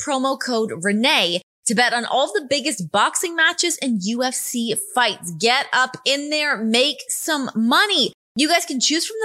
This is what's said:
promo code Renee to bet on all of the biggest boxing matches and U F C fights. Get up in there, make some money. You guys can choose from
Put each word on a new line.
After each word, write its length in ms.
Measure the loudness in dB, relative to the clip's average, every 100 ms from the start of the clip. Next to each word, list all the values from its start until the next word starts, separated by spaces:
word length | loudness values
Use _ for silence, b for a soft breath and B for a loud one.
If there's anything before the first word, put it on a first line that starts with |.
| -4
promo 320 | -2 0 -2
code 320 | -2 -2 -2 -2
Renee 600 | 0 2 2 2 2 -2 -6 _ -2
to 100 | 2
bet 180 | 2
on 100 | 0
all 220 | 0 0 2
of 80 |
the 120 | -2 0
biggest 420 | -2 -2 -4 -2
boxing 460 | 2 2 0 -4 0
matches 400 | 0 2 -2 -2
and 220 | -2 0
U 180 | -2 -2
F 120 | -2
C 420 | -4 -6 -4 -2 -4 -2
fights. 380 | 2 2 0 -8
Get 360 | 0 2 2 2
up 240 | 0 0 -2
in 260 | -2 -2 -2
there, 280 | -2 0 0
make 400 | 0 2 2 0 -8
some 420 | -6 -2 -2 -2 0
money. 560 | 2 4 2 2 0 -4 _ 0
You 140 | 2
guys 160 | 2 0
can 160 | -2
choose 260 | 0 0 -2
from 80 | -4